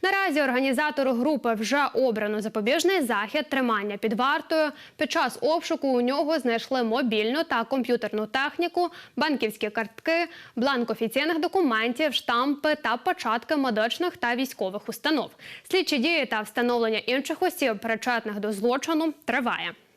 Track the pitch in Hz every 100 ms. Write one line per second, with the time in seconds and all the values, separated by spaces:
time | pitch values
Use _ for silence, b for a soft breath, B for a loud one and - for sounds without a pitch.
0 | 370 392 381 294 277 247 269 247 302 294
1 | 269 240 254 294 240 220 214 277 277 -
2 | 262 214 208 214 214 220 208 311 339 381
3 | 254 220 208 294 302 269 254 214 202 202
4 | 220 214 254 302 285 320 302 B B _
5 | 302 330 277 - 269 330 - 320 277 247
6 | 240 277 302 320 247 226 - 254 233 233
7 | 262 214 214 285 330 247 226 269 240 240
8 | 214 214 214 262 285 - 339 339 349 B
9 | B - 302 277 220 208 214 214 214 -
10 | - 330 339 B B - 254 262 233 214
11 | 226 247 302 330 320 381 320 220 233 247
12 | 311 240 - 240 262 285 311 302 247 240
13 | 370 349 240 220 - 311 269 214 226 -
14 | 349 349 240 240 262 - 190 202 - 226
15 | 285 311 202 - B B - 370 359 294
16 | 262 339 269 220 208 - 240 240 226 214
17 | - 254 269 320 359 - 269 214 233 220
18 | 254 240 220 208 208 208 220 254 254 320
19 | 320 294 - 247 240 180 170 165 _